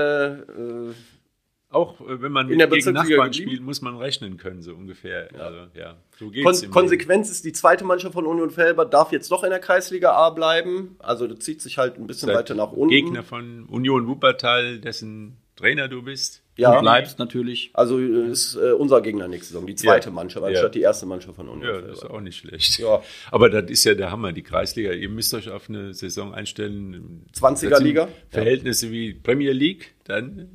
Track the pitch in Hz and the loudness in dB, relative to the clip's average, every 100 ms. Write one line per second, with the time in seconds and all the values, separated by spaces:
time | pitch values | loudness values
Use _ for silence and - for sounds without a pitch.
0 | 147 147 143 143 - - 120 117 117 117 | 2 0 -2 -4 -14 -12 -10 -8 -10 -14
1 | - _ _ _ _ _ _ - 175 - | -20 _ _ _ _ _ _ -2 -2 -4
2 | 123 127 139 139 131 160 156 151 135 147 | -12 -10 -4 -2 0 4 6 4 2 0
3 | 160 147 127 - - 127 127 139 127 120 | 4 4 4 0 -6 -8 -8 -8 -8 -8
4 | 131 - 101 92 92 92 85 85 95 87 | -8 -6 -8 -12 -12 -14 -16 -16 -18 -16
5 | 92 90 82 - 85 85 87 85 82 85 | -12 -10 -12 -14 -14 -14 -18 -18 -18 -20
6 | _ _ 107 117 165 180 - 180 175 175 | _ _ -12 2 4 4 4 4 6 2
7 | 151 196 214 - 160 - 170 180 190 180 | 2 2 2 -6 -8 2 4 4 2 -2
8 | 180 175 160 170 160 170 165 165 160 143 | -2 -6 -2 -2 -2 0 2 2 4 4
9 | 160 147 - 180 190 185 185 185 185 185 | 4 0 -2 -2 0 -2 0 0 0 0
10 | 175 101 165 160 160 165 175 185 185 - | 4 6 4 2 0 0 0 -6 -8 -10
11 | - 120 120 113 - 156 117 - 127 120 | -6 -4 -4 -8 -12 -12 -8 -2 -2 -4
12 | 113 123 - 98 - 101 104 - 147 135 | -12 -6 0 0 0 -4 -4 0 4 4
13 | 170 123 - 120 120 117 113 113 131 131 | 2 -6 -10 -14 -14 -16 -10 -4 0 0
14 | 117 135 135 123 120 123 120 117 117 107 | 0 2 2 2 0 0 0 -6 -10 -12
15 | 110 107 107 131 _ _ - 131 135 127 | -14 -16 -18 -20 _ _ 0 0 -4 -8
16 | 123 135 - - _ - 123 127 110 120 | -12 -8 -10 -10 _ 2 6 8 8 6
17 | 135 - 120 123 120 120 - - 120 131 | 4 -6 -6 -4 -4 -6 -4 2 2 2
18 | 127 117 117 120 - 110 123 117 143 127 | 2 0 0 -2 -4 0 2 2 4 4
19 | 110 104 90 87 - 85 90 101 107 113 | 4 -4 -6 -10 -12 -12 -10 0 4 4
20 | 117 85 90 - 95 92 - 87 95 107 | 4 -8 -8 -6 -2 2 2 2 2 2
21 | 92 92 95 90 69 71 120 98 - - | -4 -12 -12 -16 -16 -10 -8 -8 -10 -16
22 | - 107 95 - - 82 - - 113 101 | -14 -12 -12 -14 -16 -2 0 0 2 2
23 | - - - - 113 107 95 120 113 98 | 0 -16 -2 6 6 6 2 4 4 4
24 | 92 110 101 80 - 85 98 117 101 87 | 0 -4 -6 -8 -4 -2 -2 -4 -4 -4
25 | 98 110 110 117 107 98 - 104 98 92 | -6 -4 -4 -4 -8 -14 -12 -12 -12 -12
26 | 95 101 101 110 101 - 104 101 95 90 | -10 -8 -10 -10 -10 -8 -8 -8 -10 -14
27 | 85 85 - - 131 139 143 143 143 151 | -16 -18 -16 2 4 4 2 4 4 2
28 | 170 - _ 113 110 127 123 110 117 113 | -2 -6 _ -2 0 0 0 -4 -4 -6
29 | 113 - - 135 139 131 156 190 - _ | -8 -6 -2 0 0 2 0 -2 -12 _
30 | - 101 127 202 180 | -8 -6 -6 -12 -16